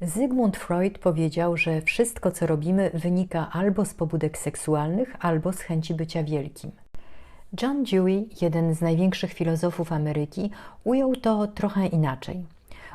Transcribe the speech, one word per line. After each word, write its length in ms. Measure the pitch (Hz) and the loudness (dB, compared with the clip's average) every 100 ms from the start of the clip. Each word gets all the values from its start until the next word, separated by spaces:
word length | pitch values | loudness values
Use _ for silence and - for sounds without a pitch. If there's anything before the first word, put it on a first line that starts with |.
Zygmunt 560 | 175 180 262 254 220 190 | -4 0 2 4 2 0
Freud 420 | - 175 190 - | -2 0 0 2
powiedział, 580 | 185 160 160 170 170 170 | 0 2 2 2 0 2
że 240 | 165 160 | 0 0
wszystko, 500 | 160 - 240 - 185 | 0 0 0 0 -2
co 160 | 180 165 | 0 0
robimy, 440 | 151 156 190 190 | 2 2 2 2
wynika 560 | 170 175 180 185 170 156 | 0 0 0 0 -2 -2
albo 340 | 170 202 196 196 | 0 0 2 0
z 80 | |
pobudek 440 | - 160 160 151 - | -2 -2 0 0 -2
seksualnych, 760 | - - - 151 156 185 254 - | -6 -4 0 0 2 0 -2 -2
albo 340 | 175 160 175 | 0 0 0
z 60 | 190 | -4
chęci 340 | - 160 160 | -2 -2 -2
bycia 300 | 160 160 170 | -4 -2 -2
wielkim. 480 | 151 151 143 - - - - - - - - - - 180 | -2 -2 -4 -10 -14 -14 -12 -12 -10 -14 -16 -18 -14 -4
John 220 | 247 285 | -2 0
Dewey, 460 | 254 190 185 190 220 - | 2 4 4 2 -2 -2
jeden 320 | 170 165 165 | 0 2 2
z 80 | 160 | 2
największych 520 | 170 165 185 - 180 | 2 4 2 2 -4
filozofów 580 | - 165 165 175 170 165 | -2 0 2 0 -2 -2
Ameryki, 600 | 160 151 147 147 - 208 208 - - | 0 0 0 -2 -4 -6 -6 -14 -6
ujął 320 | 208 262 262 254 | 0 2 2 2
to 320 | 220 214 208 | 2 2 0
trochę 400 | - 202 202 185 | 0 0 2 2
inaczej. 580 | 160 151 131 - 180 170 - - - - | 2 2 0 -6 -8 -10 -16 -20 -18 -18